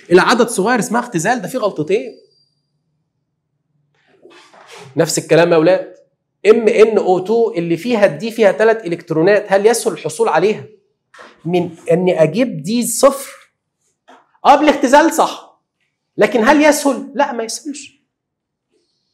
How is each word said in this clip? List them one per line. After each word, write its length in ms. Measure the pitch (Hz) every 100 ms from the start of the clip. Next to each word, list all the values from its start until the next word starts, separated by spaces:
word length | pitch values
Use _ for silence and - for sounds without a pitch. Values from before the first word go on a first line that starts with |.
| -
الى 100 | 180
عدد 280 | 170 226 240
صغير 300 | - 196 247
اسمها 220 | 160 226
اختزال. 420 | 240 170 180 247
ده 60 | -
في 100 | 247
غلطتين. 540 | 208 160 151 208 254 - _ _ _ _ _ _ _ _ _ _ _ _ _ _ _ _ _ _ _ _ - - _ _ - - - 147
نفس 220 | 160 -
الكلام 320 | - 160 170
يا 60 | 170
اولاد، 380 | 165 185 - - _ _ _ _ 190
ام 220 | 233 214
ان 300 | 170 226 208
او 200 | 175 180
تو 340 | 180 233 226
اللي 240 | 175 170 165
فيها 300 | 233 226 196
الدي 240 | 147 226
فيها 220 | 220 202
تلات 340 | 180 220 220 175
الكترونات، 580 | 170 - 156 175 208 202
هل 180 | 196 208
يسهل 260 | 233 226
الحصول 360 | 165 151 - 208
عليها 380 | 156 196 175 123 _ _ _ _ - - _
من 260 | 160 175 175 - -
اني 300 | 165 185 165
اجيب 400 | 156 180 247 170
دي 200 | 147 240
صفر؟ 480 | 208 - 269 - - - _ _ _ _ _ _ _ _ _ _
اه، 120 | 208 277
بالاختزال 560 | 302 240 254 285 320
صح، 480 | - 170 - - _ _ _ _ _ _ -
لكن 280 | 208 233
هل 180 | 226 294
يسهل؟ 500 | 302 294 277 226 -
لا، 180 | 220 277
ما 120 | 233
يسهلش. 600 | 226 - 311 - - _ _ _ _ _ _ _ _ _ _ _ _